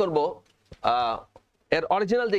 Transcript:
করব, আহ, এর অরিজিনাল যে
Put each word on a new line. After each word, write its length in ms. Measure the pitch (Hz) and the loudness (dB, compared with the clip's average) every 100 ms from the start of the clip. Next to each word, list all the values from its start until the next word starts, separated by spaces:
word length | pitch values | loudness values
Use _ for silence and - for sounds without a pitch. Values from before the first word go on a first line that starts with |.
করব, 160 | 185 156 156 - _ _ - - - | 0 0 0 -4 _ _ -20 -4 0
আহ, 240 | 123 120 110 - - _ _ - 160 | 0 0 -4 -8 -20 _ _ -2 0
এর 60 | 160 190 | 0 0
অরিজিনাল 320 | 202 240 | 0 0
যে 40 | 233 | 0